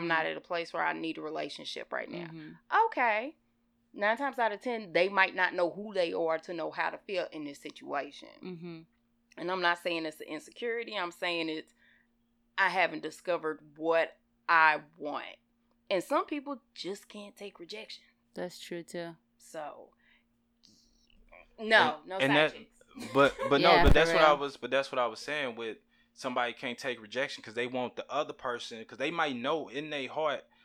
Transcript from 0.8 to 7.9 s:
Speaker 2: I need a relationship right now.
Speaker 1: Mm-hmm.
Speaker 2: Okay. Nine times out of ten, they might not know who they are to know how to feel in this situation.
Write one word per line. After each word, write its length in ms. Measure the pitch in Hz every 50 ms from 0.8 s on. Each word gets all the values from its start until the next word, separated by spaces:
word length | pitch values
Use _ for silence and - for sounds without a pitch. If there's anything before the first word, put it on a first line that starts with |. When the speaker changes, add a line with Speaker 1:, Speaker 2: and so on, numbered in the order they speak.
| 185
Speaker 2:
I 80 | 180 160
need 240 | 165 160 160 156 156
a 40 |
relationship 720 | 156 151 156 151 151 147 - - - - - - - - 135
right 160 | - - -
now. 140 | - 175 -
Speaker 1:
Mm-hmm. 240 | 165 165 160 151 156 170 - _ _ - 403 453 453
Speaker 2:
Okay. 480 | 453 302 247 233 208 214 240 302 - _ _ _ _ _ _ _ _ _ _ _ -
Nine 240 | - 202 214 226 226
times 200 | 277 269 240 254
out 120 | 233 214
of 100 | 208 202
ten, 300 | - 254 240 220 220 175 160
they 140 | 185 185 196
might 280 | 202 196 190 185 -
not 180 | 190 185 175 170
know 160 | 180 175 165
who 240 | - 190 208 220 196
they 200 | 190 175 165 185
are 240 | 180 165 160 160 160
to 140 | - - 180
know 160 | 160 156 156
how 200 | 143 175 165 165
to 80 | 156 - - -
feel 180 | 196 180 160 -
in 140 | - 160 147
this 140 | 143 143 -
situation. 680 | - 147 139 - 135 143